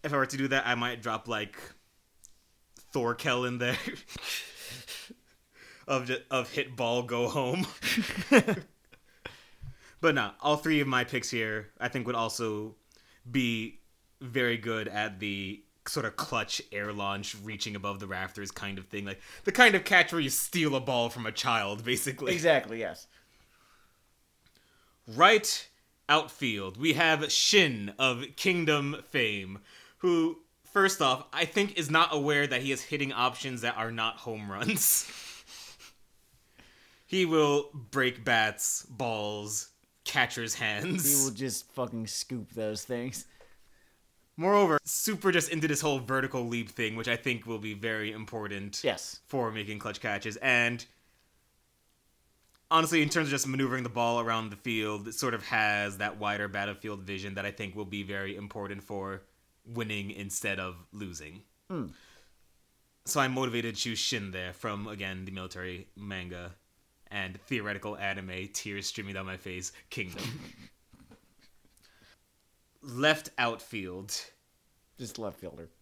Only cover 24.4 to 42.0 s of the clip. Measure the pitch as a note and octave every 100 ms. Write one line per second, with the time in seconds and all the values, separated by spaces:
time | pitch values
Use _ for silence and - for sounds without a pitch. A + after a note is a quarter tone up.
24.4 | _ _ _ _ _ _ - A2+ F3+ G#3+
25.4 | G#3+ - - _ _ _ - D3+ D#3 -
26.4 | C3+ G#2+ F#2+ G2 D#3 D3 E3 D#3 D3+ -
27.4 | - G3+ E3 A#2 G2+ G2+ C3 B2 C3 -
28.4 | G3 F3 D#3 D3 C#3 D3 - C#3+ A2+ G#2
29.4 | F#2+ G2 - - - _ F3+ E3+ E3 E3
30.4 | _ _ - G3+ F#3+ F#3+ C#3 C3 - C#3+
31.4 | E3 - G3+ F#3 D3+ D#3+ E3+ D3+ C#3+ C#3+
32.4 | C#3+ B2+ C3+ C3+ - D3 C3+ A#2+ B2+ A2+
33.4 | C3+ B2 A#2 A#2 A2+ A2+ A2+ - - A2
34.4 | G#2 G2 A2 G3+ - - - - - -
35.4 | - - - - - _ - _ _ _
36.4 | _ _ - - - _ _ F#3 F3 D#3+
37.4 | D3 C#3+ C#3+ D3 A#2 C3+ B2+ B2 A2+ A#2
38.4 | A2 G#2 - - - A2+ A#2+ A2 G#2 G#2
39.4 | G#2 G2+ - _ _ _ - C#3+ B2 -
40.4 | A2+ - A2+ G#2 E3+ F3+ C#3 C#3+ C3+ G#2
41.4 | C3 G#2+ - - B2 A#2